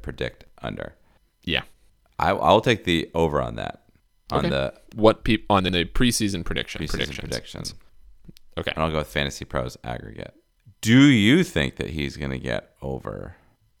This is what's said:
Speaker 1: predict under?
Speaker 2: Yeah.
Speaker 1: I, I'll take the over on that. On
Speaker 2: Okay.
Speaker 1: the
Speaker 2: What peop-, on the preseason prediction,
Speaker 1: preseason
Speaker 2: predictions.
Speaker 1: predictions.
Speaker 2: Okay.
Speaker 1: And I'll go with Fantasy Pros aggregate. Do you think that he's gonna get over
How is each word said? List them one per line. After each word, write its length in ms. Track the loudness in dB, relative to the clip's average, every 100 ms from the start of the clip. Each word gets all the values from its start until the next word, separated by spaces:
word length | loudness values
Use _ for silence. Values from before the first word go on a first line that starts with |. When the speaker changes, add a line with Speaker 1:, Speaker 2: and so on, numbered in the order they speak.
Speaker 1:
predict 420 | -10 -8 -8 -10 -20 -14
under? 340 | -10 -10 -10 -14 _ _ _ _
Speaker 2:
Yeah. 180 | -4 -4 -4 _ _ _ _ -4
Speaker 1:
I, 120 | 0
I'll 300 | 2 4 4
take 240 | 4 0
the 260 | 2 0 0
over 260 | 0 0 0
on 140 | -2 -6
that. 280 | -10 -10 _ _ _ _ -6
On 100 | -4
Speaker 2:
Okay. 100 | -2
Speaker 1:
the 240 | -2 -2 -6 -14
Speaker 2:
What 300 | 2 4 4
peop-, 220 | 2 0 2
on 140 | 2
the 80 | 2 0 0
preseason 580 | 2 2 2 -2 -4
prediction, 380 | -6 -6 -6 -8
Speaker 1:
preseason 80 | -6
Speaker 2:
predictions. 280 | -4 -6 -8
Speaker 1:
predictions. 540 | -6 -6 -8 -12 -12 -14 -20 -20 -20 -20 -20 -20 -14 -8
Speaker 2:
Okay. 140 | -6
Speaker 1:
And 80 | -2
I'll 60 | -2
go 80 | -2
with 100 | -4
Fantasy 360 | -4 -4 -6 -8
Pros 300 | -6 -6 -8
aggregate. 520 | -10 -10 -12 -14 -16 -18 _ _ _ _
Do 240 | 4 8 8
you 360 | 8 6 4
think 320 | 4 0 -2 -4
that 140 | -6
he's 260 | -6 -6 -6
gonna 220 | -8 -6
get 360 | -4 -6 -8 _
over 540 | -10 -8 -10 -12 -12 -16 _ _ _ _